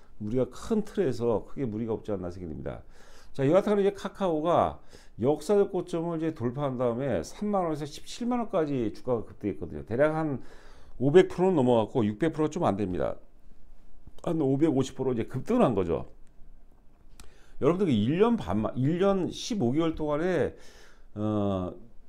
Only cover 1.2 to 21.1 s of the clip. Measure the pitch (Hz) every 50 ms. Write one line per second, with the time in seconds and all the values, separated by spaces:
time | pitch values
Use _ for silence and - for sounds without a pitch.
1.2 | 117 120 113 92 - - - - 139 117 104 107 117 110 110 - - - 104 92
2.2 | 90 87 90 95 92 80 76 71 67 69 62 - - - - - - - - -
3.2 | - - - - 135 135 160 190 196 214 208 202 196 196 196 - - 196 - -
4.2 | 196 185 165 151 151 175 165 131 98 78 73 - - - - - - - - -
5.2 | 104 135 151 147 - - 208 202 196 196 - 180 170 - - 170 165 170 170 160
6.2 | 160 160 151 - 113 123 120 139 147 139 131 120 127 120 117 120 139 139 110 85
7.2 | 76 - - - 208 208 202 196 180 165 156 143 151 143 - - - - - -
8.2 | 240 233 247 240 233 226 - 180 160 147 143 131 117 107 - - - 127 123 113
9.2 | 101 - - - - 104 92 - 90 76 76 73 71 - 104 120 147 156 156 160
10.2 | 160 151 139 117 - - - - - - - - - - - - 120 139 143 180
11.2 | 185 185 - - 180 190 190 151 127 123 123 117 107 104 - - 110 104 107 104
12.2 | 170 - 113 147 156 151 151 185 170 117 98 98 104 95 90 78 65 55 - -
13.2 | - - - - - - - - - - - - - - - - - - - -
14.2 | - - 170 165 143 135 135 135 156 165 135 135 131 - - - 131 127 127 110
15.2 | 110 - - 151 156 - 220 254 214 147 113 95 92 82 80 62 60 - - -
16.2 | - - - - - - - - - - - - - - - - - - - -
17.2 | - - - - - - - - 117 135 175 185 208 175 127 107 101 117 151 180
18.2 | 208 240 233 208 - 82 98 107 110 - - 127 127 139 170 170 190 196 196 190
19.2 | 170 117 - - - - 247 202 120 117 131 156 165 165 160 - 156 147 147 147
20.2 | 165 185 180 156 117 82 - - - - - - - - - - - -